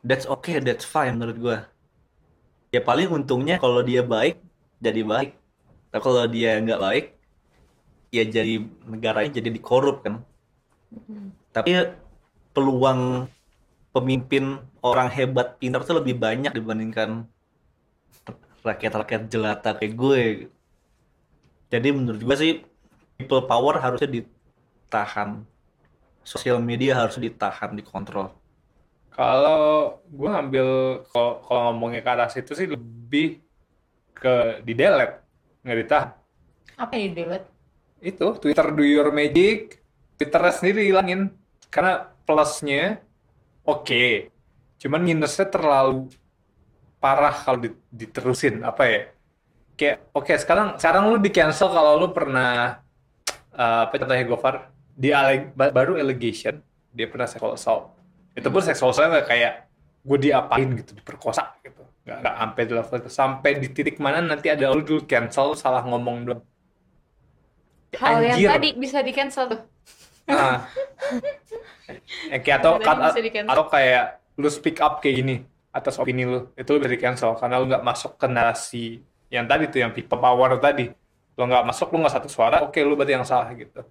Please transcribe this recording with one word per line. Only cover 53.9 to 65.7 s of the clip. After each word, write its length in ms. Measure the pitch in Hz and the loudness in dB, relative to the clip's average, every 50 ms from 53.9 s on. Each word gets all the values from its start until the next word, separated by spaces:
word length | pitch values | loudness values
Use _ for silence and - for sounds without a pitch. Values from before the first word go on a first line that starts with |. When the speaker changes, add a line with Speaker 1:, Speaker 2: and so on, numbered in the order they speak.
| - | 0
Speaker 3:
contohnya 300 | 143 131 127 131 127 127 | -4 -2 0 0 0 2
Gofar? 320 | 117 123 117 - 131 131 - - - _ _ _ _ | 0 -2 0 0 -2 -2 -2 -10 -16 _ _ _ _
Di 180 | _ - 127 139 | _ -2 2 4
ale-, 380 | 147 143 135 135 139 131 147 156 | 4 6 6 4 4 2 -2 -6
ba-, 180 | - 127 151 147 | 0 2 2 4
baru 260 | 139 127 127 127 185 | 4 4 2 2 0
allegation, 640 | - 131 135 131 123 117 113 104 - - 113 - - _ _ _ _ _ _ | -2 -2 -2 -2 -2 -4 -4 -4 -4 -6 -6 -8 -8 _ _ _ _ _ _
dia 140 | _ 113 113 | _ -8 -8
pernah 180 | 110 - 113 123 | -8 -4 -6 -6
sexual 260 | 117 - 117 - 113 - | -6 -6 -6 -6 -6 -6
assault. 420 | - - - 113 104 - - _ _ _ _ _ _ _ _ _ | -4 -2 -2 -2 -2 -2 -10 _ _ _ _ _ _ _ _ _
Itu 140 | - - 135 | -6 -4 0
pun 120 | 131 190 | 0 0
Speaker 4:
Hmm. 80 | 185 165 | 0 0
Speaker 3:
sexual 200 | 147 - 131 127 | -2 0 2 0
assault 180 | 123 - 147 165 | 4 4 4 4
nggak 160 | 165 151 135 | 4 2 2
kayak, 260 | - 120 120 117 117 - - - _ _ _ _ _ _ _ _ | 2 2 2 2 0 -2 -6 -16 _ _ _ _ _ _ _ _
"Gue 160 | 135 139 139 | 0 0 2
diapain?" 500 | 131 147 139 127 123 - 120 117 135 131 127 | 2 4 2 2 2 2 0 0 2 0 -2
gitu, 180 | 110 - - - | -6 -8 -14 -20
diperkosa 640 | - _ - - - - 123 127 - 147 - - _ | -20 _ -20 -20 -8 -6 -4 -2 -2 -4 -4 -10 _
gitu. 200 | _ 131 _ _ 131 _ _ _ _ | _ -20 _ _ -20 _ _ _ _
Nggak, 160 | - 117 - | -16 -14 -6
nggak 160 | - 120 117 113 | -6 -6 -4 -2
sampai 240 | 110 113 110 - 120 | -6 -6 -2 -4 -4
di 100 | 110 120 | -2 -2
level 220 | 117 113 - - 120 | -4 -4 -4 -6 -8
itu. 120 | - - | -8 -10
Sampai 400 | - - 135 131 131 - - 143 135 | -2 0 0 0 0 -4 -4 -4 -4
di 140 | 143 131 131 | -4 -4 -8
titik 280 | - - 143 147 147 - | -6 -4 -4 -6 -4 -4
mana 220 | 147 139 143 165 | -4 -2 -2 -2
nanti 260 | 175 165 151 143 - | -2 -2 -4 -4 -2
ada 220 | 156 151 143 139 135 | -2 0 0 2 0
lu 120 | 131 151 | 0 0
dulu 200 | 151 151 156 156 - | 0 -2 -4 -4 -2
cancel, 500 | - 139 120 117 117 - - 139 139 151 | 0 0 0 0 0 -2 -2 0 0 -2
salah 260 | - - 131 | -2 -2 -2